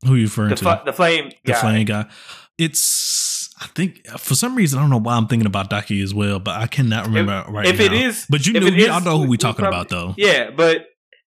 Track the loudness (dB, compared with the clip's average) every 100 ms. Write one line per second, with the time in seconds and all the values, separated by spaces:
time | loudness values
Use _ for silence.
0 | 2 2 2 0 0 0 0 0 -2 0
1 | 2 2 -2 -8 -2 0 2 2 0 -2
2 | -6 -12 -20 -20 -20 -6 -4 -2 -2 -2
3 | -2 -4 -4 -6 -10 -14 -12 -4 -4 -6
4 | -18 -12 -4 -2 0 2 2 2 2 2
5 | 2 0 2 2 0 -2 -4 -6 -2 -4
6 | -2 -2 -2 -2 -4 -4 -4 0 0 0
7 | 0 0 0 -2 -6 -2 0 4 2 2
8 | -2 -4 -2 -2 0 2 2 4 4 2
9 | 0 0 0 0 -2 -2 -2 -4 -6 -6
10 | -6 0 2 2 0 2 2 2 -4 _
11 | _ _ _